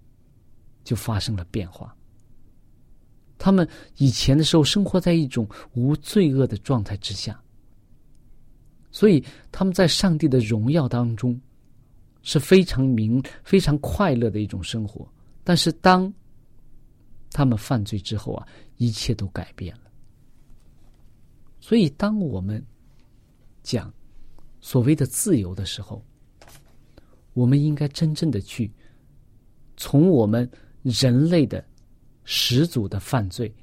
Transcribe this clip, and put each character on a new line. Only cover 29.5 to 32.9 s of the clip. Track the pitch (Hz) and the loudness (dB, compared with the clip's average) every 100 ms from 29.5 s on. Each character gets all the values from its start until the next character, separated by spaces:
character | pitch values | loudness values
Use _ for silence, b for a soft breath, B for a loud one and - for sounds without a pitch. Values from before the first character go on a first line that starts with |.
| _ - - | _ -20 -18
从 | - 139 175 | 0 4 4
我 | 156 | 4
们 | 107 113 123 b b b | 2 0 -2 b b b
人 | 131 113 131 123 160 | -4 0 2 4 4
类 | 175 | 2
的 | 135 - - - - - _ _ | 2 -2 -12 -20 -20 -20 _ _
始 | - - - 120 170 | -8 -4 0 0 0
祖 | 127 | -2
的 | 98 | -4